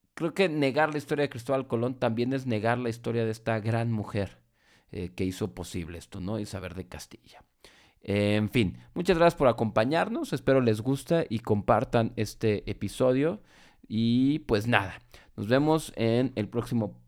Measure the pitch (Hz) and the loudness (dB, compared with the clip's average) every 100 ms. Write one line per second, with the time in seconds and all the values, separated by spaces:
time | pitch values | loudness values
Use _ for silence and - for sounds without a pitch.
0 | _ - 165 - 185 151 135 135 156 147 | _ -6 -4 0 0 2 0 2 0 0
1 | - 147 139 117 - 135 131 160 123 - | -4 -2 -2 -4 -2 -2 0 -2 -2 -2
2 | 120 113 120 135 127 107 113 120 120 117 | -2 0 0 -2 -2 0 0 0 -2 -4
3 | 120 117 113 110 - 110 110 113 117 110 | -4 -2 -2 -4 -4 -2 0 0 0 -2
4 | 98 104 98 - _ _ _ _ _ 92 | -2 -4 -4 -8 _ _ _ _ _ -10
5 | 87 95 92 92 104 92 87 92 80 85 | -8 -4 -4 -2 -6 -6 -8 -8 -8 -12
6 | - 98 90 110 104 98 90 90 90 - | -14 -10 -6 -6 -6 -8 -8 -10 -10 -14
7 | - - _ - _ _ - _ _ _ | -16 -20 _ -20 _ _ -20 _ _ _
8 | - 101 104 107 107 127 90 - - - | -4 0 2 2 2 2 0 -2 -10 -4
9 | 175 165 170 160 135 117 110 110 123 165 | 0 4 4 6 2 4 0 0 2 0
10 | 202 240 294 139 - 135 120 107 123 135 | 0 -2 -4 -2 2 4 4 2 0 -4
11 | - 165 - 113 - 104 107 110 120 117 | 0 0 0 -4 0 0 4 2 4 2
12 | 113 - 104 - 110 104 - 98 101 - | 0 -2 -6 -2 -2 0 -4 -6 -8 0
13 | 127 131 156 208 - - - _ - 107 | 2 4 0 -2 -12 -20 -20 _ -6 0
14 | 117 120 135 151 - 107 117 107 95 - | 2 4 2 0 0 0 4 2 2 -6
15 | - - - - 104 131 151 156 - - | -18 -20 -16 -8 2 2 4 2 -2 -2
16 | 113 120 127 110 98 120 - 120 107 - | 2 2 0 -2 -4 -4 -2 -2 -2 -6